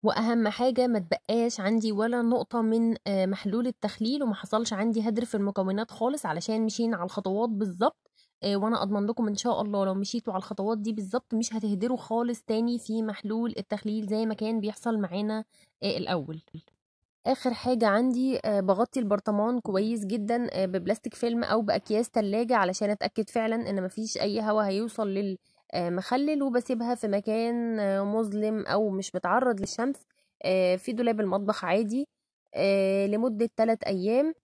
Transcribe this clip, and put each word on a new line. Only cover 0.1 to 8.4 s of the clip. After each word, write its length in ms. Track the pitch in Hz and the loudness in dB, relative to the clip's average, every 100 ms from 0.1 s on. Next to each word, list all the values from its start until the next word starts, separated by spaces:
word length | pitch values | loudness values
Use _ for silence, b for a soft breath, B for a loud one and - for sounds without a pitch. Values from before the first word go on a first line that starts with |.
| - 226 233 220 | 0 2 2 2
حاجة 400 | 208 247 247 247 | 2 0 4 2
ما 120 | 226 | 2
تبقاش 600 | 170 - - 226 233 233 | 0 -4 0 0 0 0
عندي 320 | 190 226 220 | 0 2 0
ولا 300 | 202 220 240 | 0 0 2
نقطة 400 | 233 240 - 233 | 2 2 0 0
من، 340 | 226 226 226 226 - | 2 4 2 0 0
آه، 180 | 196 190 | 0 2
محلول 420 | 190 202 214 247 | 0 -2 0 -2
التخليل، 560 | 240 208 - 220 285 | -2 -6 -2 -2 0
وما 100 | 262 196 | 0 -2
حصلش 380 | - 220 233 | -2 -2 0
عندي 360 | 202 220 226 220 | 0 0 2 0
هدر 160 | 214 233 | 0 -2
في 100 | 220 | 0
المكونات 560 | 202 196 190 196 233 | -2 0 0 0 -4
خالص، 340 | - 233 285 170 | -2 -2 -2 -2
علشان 360 | 160 - 220 220 | -4 -2 0 0
مشينا 300 | 214 226 214 | 0 -2 0
على 80 | 180 | -4
الخطوات 440 | - 196 196 233 | -4 -2 0 0
بالظبط. 600 | 208 208 180 233 - _ b b b | 0 -2 0 0 0 _ b b b